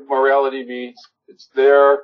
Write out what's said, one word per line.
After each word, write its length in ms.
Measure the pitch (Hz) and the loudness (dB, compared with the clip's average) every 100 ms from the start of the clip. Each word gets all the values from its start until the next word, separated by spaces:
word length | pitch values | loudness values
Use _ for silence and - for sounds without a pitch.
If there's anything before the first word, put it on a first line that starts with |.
| 135 | -6
morality 580 | 135 135 139 135 131 123 | -2 0 0 -2 -6 -12
means 360 | 123 123 _ _ _ _ | -14 -14 _ _ _ _
it's 200 | _ _ 135 | _ _ -2
there 440 | 135 143 139 139 | 2 4 4 0